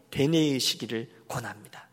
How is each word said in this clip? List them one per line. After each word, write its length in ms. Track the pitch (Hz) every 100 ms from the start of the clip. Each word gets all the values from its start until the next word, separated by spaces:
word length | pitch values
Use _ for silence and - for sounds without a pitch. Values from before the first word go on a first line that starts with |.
| -
되뇌이시기를 1000 | - 143 165 151 135 - - 110 113 117 - -
권합니다. 580 | 131 113 104 - - -